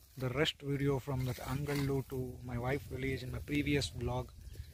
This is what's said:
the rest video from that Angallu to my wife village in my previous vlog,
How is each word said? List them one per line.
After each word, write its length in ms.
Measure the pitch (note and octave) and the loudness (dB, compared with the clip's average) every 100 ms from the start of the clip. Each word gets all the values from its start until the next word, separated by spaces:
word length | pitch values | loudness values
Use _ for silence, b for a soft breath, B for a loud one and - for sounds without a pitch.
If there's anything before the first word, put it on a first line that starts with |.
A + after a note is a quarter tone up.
| - - | -18 -4
the 120 | B2+ | -2
rest 260 | A#2+ D#3 - | 2 2 2
video 360 | C#3 C#3 C#3 C#3 | 0 2 4 2
from 260 | - C3 B2+ | 2 0 0
that 100 | B2 | -2
Angallu 720 | - C3 C#3+ C#3+ C#3 C#3 B2+ | -2 -2 0 2 2 2 0
to 280 | C3 B2+ B2 | -2 -4 -4
my 140 | B2 A#2+ | -6 -2
wife 240 | B2 C#3+ - | 0 0 -2
village 320 | B2+ C3+ C3 | -4 -2 -2
in 100 | B2+ | -2
my 60 | B2 | -6
previous 520 | - D3 C#3+ C#3+ C3 | -2 0 4 4 2
vlog, 380 | C3 A#2+ B2 B2+ - - B B | 0 0 0 -2 -8 -14 B B